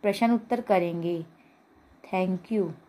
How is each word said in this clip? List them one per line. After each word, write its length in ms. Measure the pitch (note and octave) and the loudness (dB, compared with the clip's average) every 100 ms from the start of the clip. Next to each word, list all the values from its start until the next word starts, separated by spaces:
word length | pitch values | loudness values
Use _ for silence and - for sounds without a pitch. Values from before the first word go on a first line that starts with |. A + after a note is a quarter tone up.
प्रश्न 280 | G#3 G3+ A#3 | 0 2 2
उत्तर 300 | A#3 A3 B3 | 2 0 -6
करेंगे। 640 | A#3+ F#3+ F3 E3+ E3+ E3+ E3 _ _ _ _ _ _ _ - | 2 2 2 -2 -4 -4 -8 _ _ _ _ _ _ _ -6
Thank 380 | F#3+ F#3 F#3 - | -2 -2 -2 -2
you। 180 | A3 E3+ C3 | -2 -2 -6